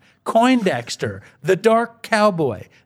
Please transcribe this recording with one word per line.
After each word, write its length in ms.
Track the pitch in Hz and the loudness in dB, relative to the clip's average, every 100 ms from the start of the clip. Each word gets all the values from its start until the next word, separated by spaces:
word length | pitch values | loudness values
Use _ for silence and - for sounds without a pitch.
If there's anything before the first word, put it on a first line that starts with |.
| _ _ | _ _
Coindexter, 960 | - 226 247 254 190 123 117 - 120 98 - _ | -2 2 2 2 0 -4 -8 -8 -8 -8 -16 _
The 120 | 156 185 | -2 2
Dark 440 | 220 226 233 - | 2 2 0 -10
Cowboy, 640 | - 220 214 170 139 95 - _ | -4 0 2 0 -2 -4 -12 _